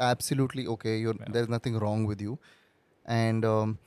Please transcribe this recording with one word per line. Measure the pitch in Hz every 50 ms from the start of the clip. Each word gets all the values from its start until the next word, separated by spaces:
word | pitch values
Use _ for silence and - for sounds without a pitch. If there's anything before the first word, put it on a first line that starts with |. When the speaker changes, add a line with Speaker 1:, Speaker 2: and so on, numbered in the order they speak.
| 123 123
Speaker 1:
absolutely | 123 - - - 143 135 135 127 - 131 123 87 117
okay। | - - 110 110 110 113
You're, | 113 113 110 104
Speaker 2:
Yeah। | - 107 117
Speaker 1:
there's | 120 113 117
nothing | 117 - 127 113 110 104
wrong | 104 104 110 110 104 104
with | 98 104 104
you। | 123 - _ - - _ _ _ _ _ _ _ _ _ - -
And, | 117 117 113 113 110 113 110
um, | 110 110 110 107 107 107 - _